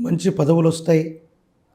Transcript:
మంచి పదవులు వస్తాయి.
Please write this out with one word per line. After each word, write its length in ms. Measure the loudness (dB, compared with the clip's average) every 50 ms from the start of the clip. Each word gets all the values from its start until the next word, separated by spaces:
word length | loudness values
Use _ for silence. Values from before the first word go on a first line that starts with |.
| -6
మంచి 220 | -4 -4 -2 -2 -2
పదవులు 380 | 0 0 2 2 2 2 2 2 0
వస్తాయి. 280 | -2 0 0 0 0 0 -4 -10 -16 _ _ _ _ _ _ _ _ _ _